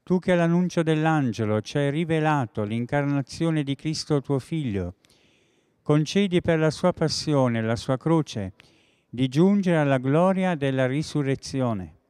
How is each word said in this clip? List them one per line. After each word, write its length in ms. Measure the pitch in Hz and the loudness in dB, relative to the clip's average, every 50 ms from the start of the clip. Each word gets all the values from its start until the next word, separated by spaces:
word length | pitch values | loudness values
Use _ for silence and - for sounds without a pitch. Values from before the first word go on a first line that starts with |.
Tu 160 | _ - 180 185 | _ 0 -2 0
che 120 | - 185 | 2 2
all'annuncio 500 | 185 170 170 165 170 175 180 170 - 175 | 2 2 2 2 2 2 0 0 -2 -2
dell'angelo 760 | 160 156 160 156 156 160 160 151 139 120 107 - 113 104 107 107 | 0 0 0 2 2 2 2 2 0 -2 -2 -2 -2 0 0 -2
ci 180 | 107 - - | -2 -2 -4
hai 140 | 147 143 139 | -2 -2 0
rivelato 720 | 143 156 175 156 165 156 151 156 151 143 127 107 _ 113 107 | -2 -2 -2 0 0 0 2 2 2 0 -2 -2 _ -6 -4
l'incarnazione 960 | 101 110 117 120 120 143 143 143 143 143 139 135 - - - 165 165 160 156 143 | -2 -2 -4 -4 -2 -2 -2 0 0 -2 -2 -2 -6 -6 -4 -2 0 0 0 -2
di 120 | 135 139 | -4 -6
Cristo 460 | - - 156 160 - - - 156 143 | -6 -6 -6 -6 -6 -2 -2 -2 -2
tuo 180 | 131 - 143 131 | 0 -2 -4 -4
Figlio, 540 | - - 165 160 147 123 98 98 90 87 - _ _ _ _ _ _ _ _ _ _ _ _ _ _ _ _ _ | -2 -6 -6 -4 -4 -2 -2 -2 -4 -6 -8 _ _ _ _ _ _ _ _ _ _ _ _ _ _ _ _ _
concedi 580 | _ - 147 151 156 - - 196 202 190 175 175 | _ 0 2 2 2 0 0 0 0 2 0 0
per 180 | - - 165 | 2 2 2
la 140 | 160 156 156 | 4 2 2
sua 220 | - - - 180 170 | 0 2 0 0 0
passione 680 | - 165 147 - - - 156 151 139 131 123 117 113 | 0 -2 -2 -2 -4 -2 0 2 2 2 2 2 0
e 40 | 113 | 0
la 120 | 110 117 | -2 -2
sua 220 | 107 - - 131 | -2 -2 -4 -4
croce 560 | 123 - 160 165 160 147 - - 113 98 95 _ _ - _ _ _ _ _ _ _ _ _ | -2 0 0 2 2 0 -2 -6 -6 -6 -8 _ _ -20 _ _ _ _ _ _ _ _ _
di 180 | - 117 131 | -4 -2 -2
giungere 480 | 131 123 147 175 196 208 202 185 180 170 | 0 2 2 4 4 4 2 2 2 2
alla 220 | 156 147 139 135 | 2 4 2 2
gloria 580 | 127 123 135 143 160 175 190 190 190 185 185 175 | 2 2 2 2 4 4 4 2 2 0 -2 0
della 320 | 143 143 135 131 131 131 | 0 -2 -2 0 0 0
risurrezione. 1120 | 127 131 151 156 - - 151 139 135 135 127 - - - 135 127 120 113 98 90 80 - _ _ | 0 0 -4 -4 -2 -2 -2 0 0 -2 -4 -4 -6 -4 -2 -2 0 -2 -4 -6 -12 -16 _ _